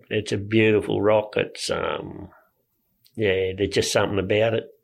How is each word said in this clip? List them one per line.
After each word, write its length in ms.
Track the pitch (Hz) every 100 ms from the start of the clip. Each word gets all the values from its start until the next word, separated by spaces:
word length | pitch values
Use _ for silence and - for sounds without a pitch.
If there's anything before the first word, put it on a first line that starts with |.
| -
it's 220 | 107 104
a 80 | 107
beautiful 640 | 101 110 110 104 101 101
rock. 320 | 101 107 104 -
It's, 340 | - - -
um, 580 | 85 82 78 - - - - _ _ _ _ _ _ _ -
yeah, 340 | 104 95 95 92
there's 180 | 98
just 180 | - -
something 280 | 113 101 98
about 340 | 92 107 113
it. 140 | 107 - _